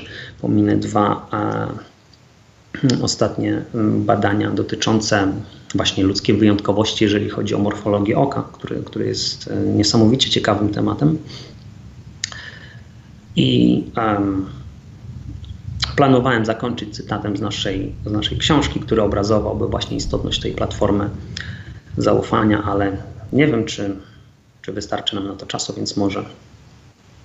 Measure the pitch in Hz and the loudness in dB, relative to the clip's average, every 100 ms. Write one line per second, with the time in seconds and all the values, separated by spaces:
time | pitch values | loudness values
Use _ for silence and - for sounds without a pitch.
0 | - - - - 120 107 104 104 107 107 | -8 -14 -16 -6 0 4 4 4 2 2
1 | 104 - - 107 107 107 110 107 - _ | 2 0 -4 -4 -2 -2 -4 -6 -12 _
2 | _ _ _ _ _ _ _ - 135 117 | _ _ _ _ _ _ _ 0 2 4
3 | 117 - 107 104 107 107 - 117 107 107 | 2 0 0 0 -2 -2 -4 0 2 2
4 | 104 104 104 104 104 104 107 - - 110 | 2 2 2 2 0 0 -2 -2 2 2
5 | - 107 95 98 - - - 98 95 - | 4 2 2 -2 -6 -14 -4 0 0 2
6 | 95 98 - 104 107 104 - 101 107 - | 2 2 2 6 6 4 2 0 0 2
7 | 107 104 101 - 107 110 101 101 110 104 | 2 2 0 -2 -2 0 0 -2 0 2
8 | 101 113 139 - - - - 123 - 110 | 2 2 2 0 -8 -10 -8 -8 -6 -4
9 | 107 107 - - - 104 101 104 104 117 | -2 -2 -4 -6 -6 -2 2 2 4 6
10 | 110 135 - - - 104 104 104 107 101 | 6 6 2 2 2 2 2 0 0 2
11 | 147 160 - - - - - - - - | 2 2 -4 -16 -16 -18 -18 -18 -20 -20
12 | - - - - - - - - - - | -20 -12 -10 -10 -16 -18 -18 -18 -20 -20
13 | - - - - 131 123 120 120 - - | -20 -20 -4 2 4 6 6 4 0 -2
14 | 110 101 101 95 95 - - - - - | 0 2 0 -2 -4 -8 -14 -18 -20 -18
15 | - - - - - - - - - - | -14 -14 -12 -12 -12 -12 -10 -6 -2 4
16 | 135 127 131 117 107 110 123 120 107 - | 6 6 4 2 2 -2 -4 -6 -8 -10
17 | - 107 107 101 104 - 104 95 98 - | -6 -4 -2 -2 -4 -4 -4 -4 -4 -6
18 | 107 107 - - - 147 - - - 110 | -4 -2 -2 0 2 2 2 -2 -2 2
19 | 104 101 101 107 104 104 107 107 - 113 | 2 2 2 2 2 -2 -2 -2 -4 -6
20 | - 117 - - 113 110 117 - 104 101 | -4 -2 -2 -4 -4 -4 -4 0 2 2
21 | 101 - - - - - - - - - | -2 -6 -10 -10 -10 -12 -14 -18 -8 0
22 | 107 107 - 113 110 104 101 98 98 92 | 2 2 2 2 4 2 2 0 0 -2
23 | - - - 123 151 113 - - 101 98 | -8 -14 -2 2 4 2 -2 -4 -6 -6
24 | - - - _ _ _ - - 98 95 | -12 -20 -20 _ _ _ -10 -8 -6 -6
25 | - 101 98 98 - 117 - 104 104 - | -4 -4 -4 -8 -8 -6 -6 -6 -4 0
26 | 98 104 107 - - - - - - _ | 0 0 -6 -12 -20 -20 -20 -20 -20 _
27 | _ - | _ -20